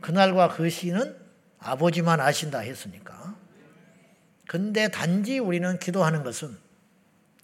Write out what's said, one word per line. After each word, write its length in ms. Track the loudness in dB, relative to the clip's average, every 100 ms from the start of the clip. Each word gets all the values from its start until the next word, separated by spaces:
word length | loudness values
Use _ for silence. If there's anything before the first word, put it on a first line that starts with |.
그날과 480 | -2 4 4 6 4
그 200 | 4 -2
시는 480 | -2 -4 -2 -4 -8 -20 _ _ _
아버지만 640 | -8 0 2 2 4 4
아신다 380 | 4 0 -2 -6
했으니까. 760 | -8 -10 -14 -16 -18 -16 -16 -16 -20 -20 -20 -20 _ _ _ _ _ _ -8
근데 420 | -4 -2 0 0
단지 500 | 0 0 0 0 -2
우리는 400 | 0 0 -2 -4
기도하는 440 | -2 2 2 2
것은 320 | -4 -8 -10 -14 _ _ _ _ _ _ _ _